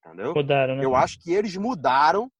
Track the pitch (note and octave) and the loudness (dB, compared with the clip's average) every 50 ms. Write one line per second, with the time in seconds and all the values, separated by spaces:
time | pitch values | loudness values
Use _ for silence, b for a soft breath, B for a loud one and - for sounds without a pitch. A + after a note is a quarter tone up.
0 | _ E2 D#2+ F2+ G#2 C3+ E3+ D#3 C#3+ C#3 C#3+ C#3 C3+ C3 C3 C3+ C3+ C3 C3 C3 | _ -20 -14 -8 -8 -2 -2 -2 0 2 2 2 2 0 -2 -2 -2 0 2 2
1 | C#3 C#3 - - _ E3 F3 G3+ G#3+ A3 E3+ F#3+ G3+ A#3+ B3+ E3 B2+ C3 B2+ C#3 | 2 0 -4 -14 _ -2 -2 -2 -2 -2 -6 -6 -6 -6 -6 -2 -2 0 2 4
2 | D3 D#3 E3+ G3+ A#3+ C4 _ | 4 4 4 2 -2 -6 _